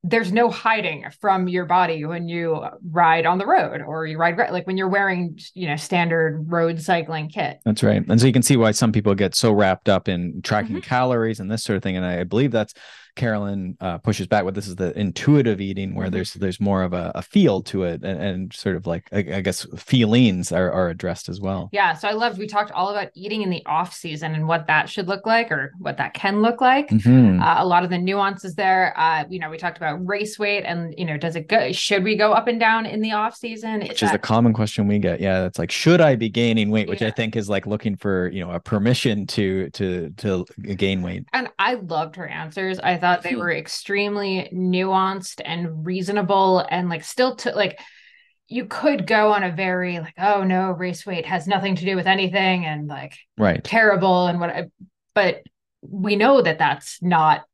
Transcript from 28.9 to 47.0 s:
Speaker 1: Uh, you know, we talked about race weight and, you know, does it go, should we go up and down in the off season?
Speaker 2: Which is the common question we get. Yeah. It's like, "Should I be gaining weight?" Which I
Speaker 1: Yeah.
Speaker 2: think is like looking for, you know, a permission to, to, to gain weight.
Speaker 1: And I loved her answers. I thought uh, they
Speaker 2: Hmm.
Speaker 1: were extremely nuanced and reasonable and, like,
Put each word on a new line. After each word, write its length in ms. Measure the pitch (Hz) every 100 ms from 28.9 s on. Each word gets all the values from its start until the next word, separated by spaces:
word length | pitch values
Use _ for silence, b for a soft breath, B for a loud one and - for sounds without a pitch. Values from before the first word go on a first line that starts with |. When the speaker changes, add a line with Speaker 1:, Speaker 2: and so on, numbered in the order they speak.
| -
Speaker 1:
Uh, 260 | 160 156 147
you 80 | 180
know, 100 | 156
we 80 | 160
talked 220 | 175 170
about 280 | 160 151 185
race 320 | 202 208 214
weight 260 | 208 202
and, 300 | - 170 170 156
you 80 | 175
know, 100 | 147
does 200 | 170 165
it 120 | 156
go, 240 | 214 131
should 320 | 180 - 202
we 120 | 196 208
go 180 | 214
up 140 | 220 233
and 120 | 233
down 240 | 220 226
in 160 | 220 214
the 120 | 220
off 220 | 208 220
season? 460 | - 233 226 220 214
Speaker 2:
Which 220 | 202 -
is 100 | -
the 60 | -
common 340 | - 110 117
question 340 | 110 107 - 101
we 120 | 104
get. 240 | 90 85
Yeah. 240 | 95 95 90
It's 120 | -
like, 120 | 87
"Should 320 | - 160 170
I 140 | 156 123
be 120 | 113
gaining 420 | 113 117 113 104
weight?" 160 | 107 92
Which 140 | 95
I 60 | 110
Speaker 1:
Yeah. 60 |
Speaker 2:
think 220 | 107 113
is 140 | 113 101
like 180 | 98 101
looking 300 | 104 110 95
for, 320 | 104 95 90
you 160 | 95
know, 60 | 87
a 100 | 87
permission 640 | - 107 107 127 131 104 95
to, 420 | - 98 95 82
to, 400 | - 98 90 80 90
to 260 | 107 92 90 - 101 92
gain 240 | 98 95
weight. 240 | 90 90 -
Speaker 1:
And 160 | 262 247 -
I 160 | 202
loved 420 | 247 180 160 160 185
her 100 | 151
answers. 520 | 147 160 196 190 185
I 200 | - 175
thought 80 | 180
uh, 140 | 175
they 120 | 175
Speaker 2:
Hmm. 60 | 117
Speaker 1:
were 140 | 175
extremely 960 | 151 156 - - 202 202 202 202 185 -
nuanced 840 | 180 185 185 190 190 190 190 185 -
and 420 | - 170 170 160 160
reasonable 800 | 185 185 208 185 202 190 185 -
and, 200 | 175 180
like, 160 | 165